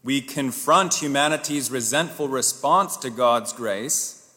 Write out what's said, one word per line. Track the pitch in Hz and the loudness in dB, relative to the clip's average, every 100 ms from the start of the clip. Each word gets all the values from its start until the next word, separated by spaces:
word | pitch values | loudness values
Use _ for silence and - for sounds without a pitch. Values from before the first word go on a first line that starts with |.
We | 120 139 | 0 -2
confront | 127 - 135 - - 165 185 | -2 -4 -4 -4 4 4 4
humanity's | - 147 139 147 156 151 147 127 | 0 -2 2 2 0 -2 -4 -2
resentful | 127 113 139 165 - 143 | -4 0 0 -2 -4 -4
response | 131 120 - 139 175 190 - | 0 -2 0 2 4 2 -4
to | 131 | -8
God's | 113 123 117 107 | 2 4 4 0
grace | - 113 98 127 - - - _ | -6 -4 -4 -2 -2 -4 -10 _